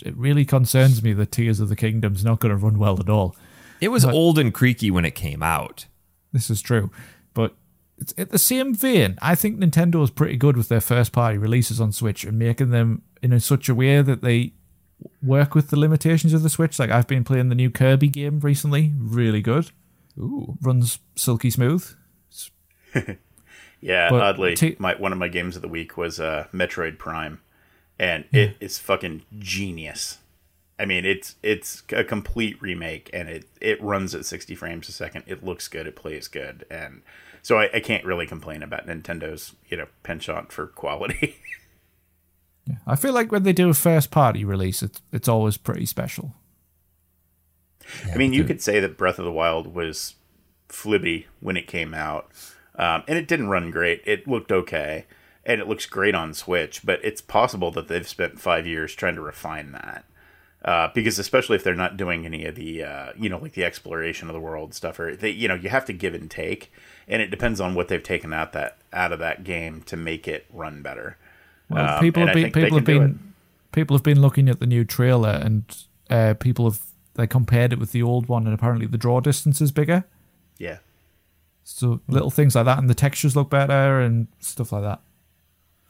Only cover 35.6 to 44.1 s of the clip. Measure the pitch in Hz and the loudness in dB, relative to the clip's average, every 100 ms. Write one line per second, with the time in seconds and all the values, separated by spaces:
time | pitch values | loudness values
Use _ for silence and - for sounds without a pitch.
35.6 | - 80 78 - 78 78 - 71 67 64 | -12 -12 -14 -14 -14 -14 -14 -14 -14 -16
36.6 | - 82 71 - _ - - - - 110 | -18 -16 -16 -18 _ -20 -20 -18 0 2
37.6 | 104 110 120 107 92 87 80 80 80 76 | 2 0 -2 -4 -4 -6 -6 -10 -14 -14
38.6 | 78 - 85 82 85 82 80 78 - - | -12 -12 -10 -12 -10 -10 -10 -12 -16 -20
39.6 | _ 85 - _ - 85 - 80 - - | _ -10 -10 _ -12 -10 -8 -10 -10 -12
40.6 | 78 - 82 76 117 - 151 - - - | -14 -10 -8 -6 -8 -6 -6 -8 -20 -20
41.6 | _ _ _ _ _ _ _ _ _ _ | _ _ _ _ _ _ _ _ _ _
42.6 | - 131 - 139 269 247 226 208 190 175 | -10 -10 -4 -2 0 0 0 2 2 4
43.6 | 180 151 170 160 - | 4 4 4 4 2